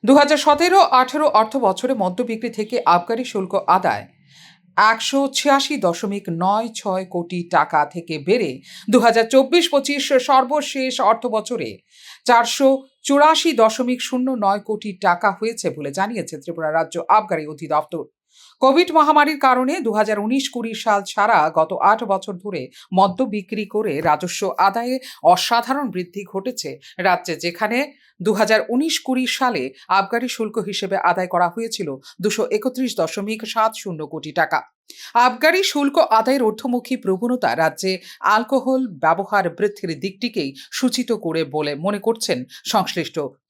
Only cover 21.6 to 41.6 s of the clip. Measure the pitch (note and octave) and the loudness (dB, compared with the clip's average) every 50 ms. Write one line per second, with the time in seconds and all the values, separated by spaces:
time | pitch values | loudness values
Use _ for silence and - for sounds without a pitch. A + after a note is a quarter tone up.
21.6 | D#3+ D#3+ F#3+ - - F#3+ G#3+ A3 A#3+ G3 G3 F#3+ - - F#3+ F3 F#3 G#3 F#3+ - | 0 0 0 2 4 4 4 4 0 -2 -2 -4 -4 -10 -12 -12 -10 -10 -8 -8
22.6 | B2+ - _ - - _ F#3 F#3 G3 G3 F3+ F#3 C4 A3 G3+ G#3 F#3+ _ A3+ G3+ | -10 -10 _ -20 -14 _ 2 2 2 2 2 -2 -2 -2 -2 -8 -8 _ -8 -8
23.6 | G#3 G#3 - G#3 A3 G3+ C#3 D3 D#3+ D#3+ D3+ D3+ F3 E3+ - - G#3 F3+ - - | -8 -6 -6 -4 -4 -2 -4 0 2 2 2 2 0 -8 -6 -4 -6 -4 0 2
24.6 | F3+ G3 F#3+ A#3 A#3 B3 B3+ C4 - - - - - E3+ F3+ F3 - - A#3+ A#3 | 2 2 2 0 -4 -4 -6 -6 -6 -14 -18 2 4 4 4 4 2 0 0 0
25.6 | A#3 A#3 C4 C#4+ C#4+ A3+ E3+ F3+ F3+ F3 _ G3 G3 - - F#3+ F#3+ B3+ A#3+ - | 0 0 -4 -4 -4 -6 -6 -8 -10 -8 _ -14 -14 -8 -10 -6 -6 -6 -8 -8
26.6 | - C#3+ C3 - _ - - - F3+ F#3+ F3+ F3 F3+ - D#3+ D3+ - F3 E3+ - | -10 -12 -12 -14 _ -20 -12 -2 2 2 2 2 0 -8 -8 -4 -6 -8 -4 -2
27.6 | A3 G#3 A#3 B3 D4 C#4+ _ _ _ _ _ _ F3+ G#3 G3+ G3+ A3 G#3 A3 G#3+ | -4 -2 0 -2 -4 -4 _ _ _ _ _ _ -2 -2 2 2 4 4 4 2
28.6 | - - A#3 B3+ D4+ E4 D#4+ - - - C4 B3+ B3+ A#3 - - C4+ B3+ A3 D3+ | 2 0 -2 0 0 0 -2 -4 -4 -2 -2 -2 -2 -4 -2 -2 -2 -2 -2 -2
29.6 | B2+ C3+ - _ - - F#3 G3 G3 F#3+ A#3 A#3 B3 A#3+ - - A3 G#3 G#3+ A#3 | -6 -6 -10 _ -4 0 0 0 2 0 -2 -4 -4 -4 -6 -6 -6 -4 -4 -6
30.6 | F#3 G3 G3 - G3+ F#3 G3 - - F3 F3 F#3 F#3 F3+ - F3 F3+ E3+ F3 A3+ | -6 -6 -6 -6 -4 -4 -4 0 2 0 0 0 -2 -2 0 0 0 0 -2 -6
31.6 | A3+ A3+ - - F#3 D3+ C3+ C3 _ - - - F3+ G#3+ G#3+ - G3 - G#3 G#3+ | -8 -8 -6 -8 -6 -8 -8 -10 _ -20 -12 -4 -4 -2 -2 -2 -2 -2 -2 -2
32.6 | - B3+ B3 B3 C4 A#3 - - E3 D#3+ - G#3 G3 G#3 A3 G#3+ A3 G#3+ - A#3 | -2 -4 -2 -2 -4 -4 -2 -2 -4 -2 -4 -8 -6 -6 -8 -8 -8 -6 -2 0
33.6 | A3 A3 A3 - - G3+ E3+ D#3 D#3 D3+ - D3+ C#3+ D#3 D3 E3+ D#3+ - E3 C#3+ | 0 0 -2 -4 -10 -10 -8 -8 -10 -10 -10 -12 -12 -6 0 0 0 2 0 -4
34.6 | - _ _ _ _ _ - - - - _ A#3+ A#3+ B3+ A#3 A#3+ D4+ D#4 F4 F#4+ | -4 _ _ _ _ _ -20 -20 -20 -2 _ 4 4 4 2 2 2 2 2 2
35.6 | F#4+ - - D4 C#4+ C#4 C#4 E4+ - - A3 A3 A3 B3+ C4+ C#4 B3 G#3+ G#3+ A3 | 0 -2 -2 0 -2 2 2 2 2 4 4 2 4 2 2 2 2 0 -2 -2
36.6 | - B3+ B3 A#3+ B3 - B3+ - - F#3 F#3+ F3+ A3+ A#3+ B3+ B3 - - A#2 D#3+ | -4 -4 -4 -4 -4 -6 -8 -4 -2 -4 -2 -2 -2 -4 -2 0 0 -2 0 2
37.6 | D#3+ - G#3+ - - F#3+ F#3 F#3 - - - _ - F3 G#3 A3 A#3+ A3+ C4+ C4 | 0 0 0 -2 -4 -4 -4 -6 -8 -18 -16 _ 0 2 2 2 2 0 -2 0
38.6 | C4 C4 C4 C4 C4 A3+ F3 C3+ - D#3 E3+ F3+ G3 G3 G#3 G3+ F3+ E3+ E3+ - | 0 0 0 0 -2 -4 -6 -2 0 2 2 0 -2 -2 0 0 0 0 -2 -2
39.6 | G3+ G3+ G#3 - - E3+ E3 C#3 B2+ G3 F#3+ _ - A#3+ A3 G3+ D3 C3+ C3+ - | -2 -2 -2 -6 -8 -8 -8 -6 -8 -10 -8 _ -8 -6 -4 -4 -6 -6 -8 -12
40.6 | - _ - - - B3 - B3+ B3 - A3+ G3 - E3 D#3+ E3 D#3+ C#3 C#3 D3+ | -20 _ -6 -2 -2 -2 -2 -2 -2 -2 -4 -4 -2 -4 -2 -2 -4 -2 -4 -4